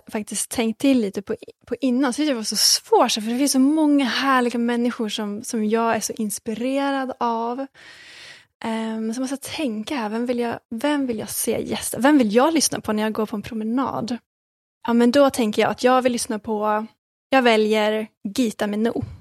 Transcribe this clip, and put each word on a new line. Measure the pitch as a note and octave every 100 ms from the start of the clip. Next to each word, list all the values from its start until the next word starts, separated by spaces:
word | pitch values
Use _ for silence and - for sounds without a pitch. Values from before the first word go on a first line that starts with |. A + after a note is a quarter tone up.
| -
faktiskt | A3 G#3 G3+ -
tänkt | - A3+ A3
till | C#4 C4
lite | G3+ G#3
på, | - - - _ -
på | A#3+
innan, | C4 B3 C#4
så | B3+
det | D#4
var | A#3
så | G#3 G3+
svårt, | - - - G#4+ B3
för | A3+
det | G#3+ B3
finns | C#4+
så | C4+
många | C4+ D#4 D4+ C#4+ B3
härliga | A3 C4+ C4 A#3+ A#3+
människor | A#3 A#3+ A#3+ - G#3+
som, | - G#3 G#3
som | - A3+ G#3+
jag | A3+ A3+ A3
är |
så | -
inspirerad | - G#3+ - A#3 G#3+ B3+ C4+ C#4 C4+ C4 -
av. | A#3+ A3+ A#3 B3 C#4 _ - - - - - - _ _
Ehm, | A3+ A3+ A3 A3 A3
så | A#3+
man | C4
ska | C4+
tänka | - - C#4 G#3+ G#3+ C#4+
här, | G#3+
vem | A3+ B3
vill | A#3+
jag, | A#3 - _
vem | A3+ D4 D4 C4
vill | A3
jag | G3+
se | - - G#3+
gästa? | - G#3+ - -
Vem | B3+ D4
vill | A3 A3+
jag | D4+
lyssna | D#4+ - B3+
på | -
när | G#3+
jag | G#3+
går | G#3+ G#3+
på | G#3
en |
promenad? | - A3 A3 B3 B3+ C3 A#3 A#3+ - _ _ _ _ _ -
Ja, |
men | A#3 A#3+
då | C#4+ C#4
tänker | C4+ G#3+ A3
jag | G#3
att | G#3+
jag | B3 B3+
vill | B3+
lyssna | A#3+ - G#3+
på, | - G#3 G#3+ G#3+ A3 _ _ _ _
jag | C4+
väljer | A#3+ A3 G#3+ G#3+ G#3+ A3 A3 _ G3+ A3+
Gita | A3+ - G#3
Minow. | G#3 A3+ - - -